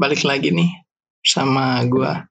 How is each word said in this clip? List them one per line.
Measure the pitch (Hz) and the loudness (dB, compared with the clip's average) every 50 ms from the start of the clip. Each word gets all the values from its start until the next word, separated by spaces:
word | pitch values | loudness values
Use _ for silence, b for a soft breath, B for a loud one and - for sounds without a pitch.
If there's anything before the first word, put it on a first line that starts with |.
Balik | 143 139 147 - - | 0 0 0 0 0
lagi | 143 139 139 - 147 | 0 0 0 0 0
nih | 175 165 175 175 - - - _ _ _ _ _ _ _ | 0 2 2 0 0 -4 -16 _ _ _ _ _ _ _
sama | - - - - 135 135 135 135 135 131 127 123 123 | -2 -2 0 0 0 0 0 0 0 0 0 0 0
gua | 123 123 131 131 147 156 175 - - | 0 0 0 0 -2 -4 -6 -8 -14